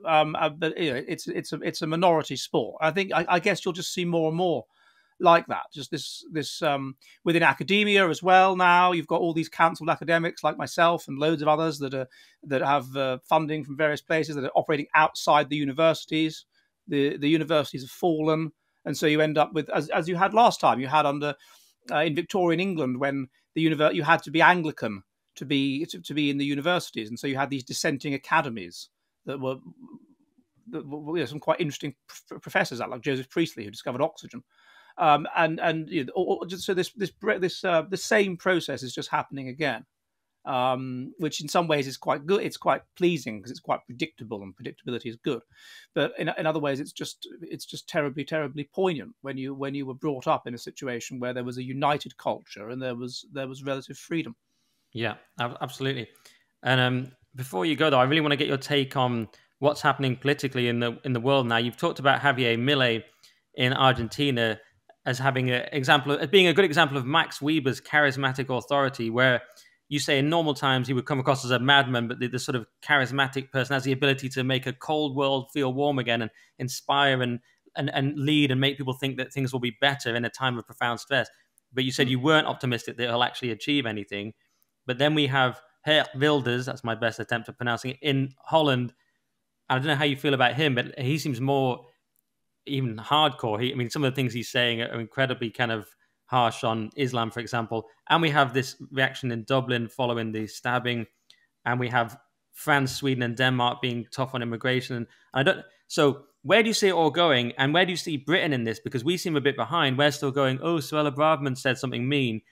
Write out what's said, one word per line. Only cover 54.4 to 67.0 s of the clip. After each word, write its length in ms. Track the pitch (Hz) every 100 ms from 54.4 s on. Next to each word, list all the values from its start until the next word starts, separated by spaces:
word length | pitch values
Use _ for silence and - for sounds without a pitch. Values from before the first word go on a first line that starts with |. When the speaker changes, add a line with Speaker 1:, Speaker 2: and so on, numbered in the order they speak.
| _ _ _ _ _
Speaker 2:
Yeah, 220 | 113 113 107 _ -
ab-, 160 | 120 -
absolutely. 460 | 131 - 135 131 110 _ - _ _ _
And, 180 | 123 127
um, 320 | 127 127 131 - _
before 320 | 127 127 185 170
you 80 |
go 160 | 143 156
though, 80 | 135
I 60 |
really 160 | 127 160
wanna 160 | 151 143
get 100 | 143
your 120 | 135
take 380 | - 143 131 139
on 320 | 127 120 107 _ _ _
what's 220 | 139 -
happening 340 | 147 131 135
politically 540 | 127 139 143 135 127 120
in 100 | 120
the, 220 | 120 117
in 100 | 135
the 60 | 123
world 280 | 123 139 117
now. 80 | 117
You've 200 | 120 -
talked 220 | 170 143
about 220 | 135 127
Javier 360 | 143 127 120 117
Milei 460 | 127 143 127 113 - _ _ _ _
in 180 | - 123
Argentina 880 | 135 131 123 113 - 143 120 113 107 - _ _ _ -
as 120 | 127
having 320 | 135 131 127
an 160 | 123 -
example, 400 | 147 131 147 139
as 160 | 147 147
being 180 | 202 180
a 60 |
good 120 | 160
example 320 | 190 147 151
of 100 | 139